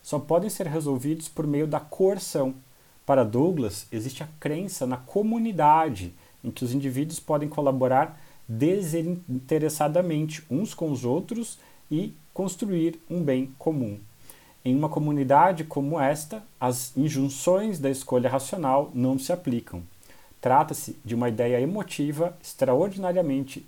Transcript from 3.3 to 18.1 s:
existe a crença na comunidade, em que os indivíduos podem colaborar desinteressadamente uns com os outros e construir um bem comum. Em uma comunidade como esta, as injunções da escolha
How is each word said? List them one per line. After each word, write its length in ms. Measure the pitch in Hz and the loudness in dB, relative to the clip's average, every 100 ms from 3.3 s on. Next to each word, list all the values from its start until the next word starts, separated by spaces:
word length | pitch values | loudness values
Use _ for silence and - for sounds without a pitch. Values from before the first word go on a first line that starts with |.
| 120 170 160 107 - - | 2 2 2 -2 -6 -8
existe 320 | 113 123 - | -8 -8 -10
a 40 | 156 - | -14 -8
crença 440 | 143 151 196 - | -6 -4 -6 -4
na 120 | 127 127 | -4 -4
comunidade, 1160 | - 202 214 233 226 165 147 156 160 98 87 - - - | -4 -2 0 0 0 4 6 6 4 -2 -8 -12 -20 -12
em 80 | 123 | -10
que 140 | - | -4
os 100 | 123 | -2
indivíduos 460 | 139 139 127 156 165 | -2 -2 -2 -4 -6
podem 280 | - 151 151 | -2 -2 0
colaborar 720 | 151 143 131 127 131 160 - - - - | 0 0 2 4 4 2 -4 -20 -18 -10
desinteressadamente 2000 | 113 151 202 170 165 165 175 - 127 - 156 151 151 151 170 180 151 156 - - | 0 2 2 0 -2 -2 -4 -6 -8 -2 0 0 0 2 2 0 0 -2 -6 -4
uns 240 | 135 220 | -2 -2
com 160 | - 160 | -4 -4
os 140 | 123 | -2
outros 560 | 120 151 - 226 226 - - - - | 0 -2 -2 -6 -8 -12 -20 -20 -6
e 240 | 156 214 - - | -4 -4 -10 -12
construir 680 | - 190 - 208 175 165 - - | -6 -6 -4 -2 0 0 -2 -6
um 140 | 175 | -2
bem 320 | 143 131 131 - | 0 0 -2 -4
comum. 420 | 165 147 110 101 - - - - - - | -2 0 -4 -6 -14 -20 -20 -20 -20 -6
Em 100 | 127 | 0
uma 140 | 135 151 | 2 2
comunidade 760 | 160 151 147 131 139 180 165 | 0 0 2 6 8 6 4
como 380 | 156 143 139 160 | -4 -4 -2 2
esta, 420 | 135 151 - 214 - - | 2 0 -6 -12 -14 -4
as 380 | 127 123 - 131 | -2 -2 -4 0
injunções 840 | 151 131 139 131 175 185 220 170 | 0 2 -2 0 2 2 2 -2
da 120 | 135 | -2
escolha 380 | 135 - | -2 0